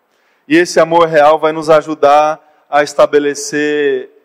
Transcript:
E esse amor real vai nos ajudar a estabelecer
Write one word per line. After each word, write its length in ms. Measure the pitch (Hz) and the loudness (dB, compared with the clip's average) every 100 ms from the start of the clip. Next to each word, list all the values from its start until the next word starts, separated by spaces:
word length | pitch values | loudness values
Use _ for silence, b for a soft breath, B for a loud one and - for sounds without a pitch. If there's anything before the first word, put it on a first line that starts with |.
| _ _ _ _ - | _ _ _ _ -2
E 120 | 156 | 0
esse 200 | 175 - | 0 0
amor 300 | 160 165 165 | 0 0 2
real 300 | 160 147 156 | 2 2 2
vai 140 | 156 | -2
nos 180 | 160 156 | -4 0
ajudar 960 | 156 147 151 143 147 151 156 _ _ _ | 0 0 -2 2 2 0 -4 _ _ _
a 140 | 143 | -4
estabelecer 1300 | 147 - 147 147 147 139 - 147 151 147 143 131 127 _ | -2 0 0 0 -2 -6 -8 -6 -4 -2 -2 -4 -8 _